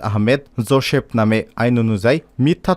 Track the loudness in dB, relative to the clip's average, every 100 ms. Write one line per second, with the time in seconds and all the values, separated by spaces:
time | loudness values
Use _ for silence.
0 | -2 -2 0 0 -2 -8 0 0 2 -4
1 | -2 -2 0 0 -4 -4 0 0 0 0
2 | 0 0 -4 -2 0 0 -2